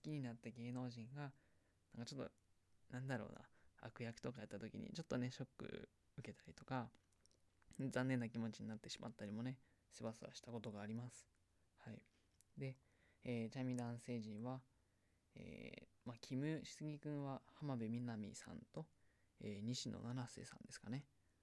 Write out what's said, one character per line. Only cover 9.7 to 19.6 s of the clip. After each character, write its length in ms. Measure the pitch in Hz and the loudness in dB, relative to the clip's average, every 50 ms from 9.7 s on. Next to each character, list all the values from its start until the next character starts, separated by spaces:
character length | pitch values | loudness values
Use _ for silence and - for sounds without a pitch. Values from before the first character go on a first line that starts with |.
| - - _ _ | -20 -20 _ _
セ 120 | - - 117 | -8 -2 -2
バ 100 | 113 113 | -2 -2
ス 100 | - - | -2 -6
は 100 | 110 - | -8 -8
し 80 | - | -8
た 100 | - 120 | -6 -4
こ 80 | 117 113 | -4 -2
と 120 | 104 117 | -2 -2
が 100 | 101 101 | -2 -2
あ 40 | 104 | 0
り 80 | 104 110 | 0 0
ま 160 | 117 120 123 | -2 -2 -4
す。 180 | - - - - - _ _ _ _ _ - _ _ - | -6 -10 -16 -18 -20 _ _ _ _ _ -20 _ _ -12
は 120 | - 123 | -10 -8
い。 100 | 110 - - - _ - - _ _ - - - - - | -8 -8 -10 -16 _ -20 -20 _ _ -20 -20 -14 -6 -2
で、 200 | 135 135 127 - - - - - - - - - - | -2 -2 -2 -4 -10 -20 -20 -20 -20 -20 -16 -4 0
え 240 | 123 120 117 113 110 | 2 4 4 4 2
ー、 40 | - | 2
ち 40 | 135 | 2
な 60 | 127 | 4
み 100 | 127 127 | 4 4
に 40 | 123 | 4
男 220 | 120 117 120 117 | 4 2 0 0
性 200 | - - 120 117 | 0 0 0 0
陣 240 | 107 110 104 104 117 | 0 0 -2 -2 0
は、 180 | 127 131 131 - - - _ _ _ _ _ _ _ _ _ _ _ - | 0 0 -2 -4 -10 -18 _ _ _ _ _ _ _ _ _ _ _ -12
え 380 | - - - - - 57 - - - | -10 -8 -6 -6 -6 -6 -8 -8 -10
ー、 40 | - - - - - | -12 -14 -18 -8 -6
ま 80 | 123 117 | -6 -4
あ、 40 | - | -4
キ 140 | - - 131 | -2 0 4
ム・ 260 | 131 143 156 160 147 156 | 4 6 6 4 4 2
シ 100 | - - | -2 -4
ス 100 | - 156 | -2 -2
ギ 140 | 151 151 143 | 0 0 0
君 260 | - 151 147 143 143 | 0 0 0 2 2
は 180 | 139 135 - - - - - | 2 0 -2 -4 -8 -8 -2
浜 140 | 151 143 135 | 2 2 4
辺 180 | 117 113 110 | 4 4 4
美 100 | 117 120 | 4 4
波 340 | 123 120 113 107 104 - - | 2 2 2 0 0 -2 -4
さ 160 | - - - | -6 -6 -6
ん 80 | 85 - - - - | -8 -8 -10 -6 -6
と、 120 | 160 156 - - - - - - - - - _ - | -6 -6 -6 -8 -18 -20 -20 -20 -20 -20 -20 _ -6
え 180 | - 107 101 101 | -4 -2 -2 0